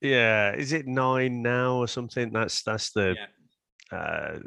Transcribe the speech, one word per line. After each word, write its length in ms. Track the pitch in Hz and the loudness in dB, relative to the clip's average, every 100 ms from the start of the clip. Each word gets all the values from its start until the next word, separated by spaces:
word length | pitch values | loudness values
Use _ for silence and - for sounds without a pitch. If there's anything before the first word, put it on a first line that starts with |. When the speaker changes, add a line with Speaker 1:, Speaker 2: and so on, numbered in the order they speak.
Speaker 1:
Yeah, 540 | 139 131 113 110 104 | 2 4 6 4 2
is 180 | 101 139 | 0 -2
it 140 | 160 135 | -4 -2
Nine 560 | 131 131 131 127 123 | 0 2 2 0 0
now 320 | 120 123 127 127 | 0 0 2 0
or 120 | 120 | -2
something? 420 | - 120 - 117 | -4 -6 -4 -2
That's, 320 | 110 110 - | 0 -2 -2
that's 280 | - 110 - | -4 -4 -2
the, 240 | - 98 90 101 _ _ _ _ _ - | 0 2 0 -6 _ _ _ _ _ -12
Speaker 2:
Yeah. 80 | 90 | -8
Speaker 1:
uh, 400 | 78 80 73 80 | -4 -4 -6 -8